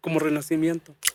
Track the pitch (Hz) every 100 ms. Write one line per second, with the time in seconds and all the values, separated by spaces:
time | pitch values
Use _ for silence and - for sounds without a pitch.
0 | 170 156 151 151 - 160 160 170 - -
1 | -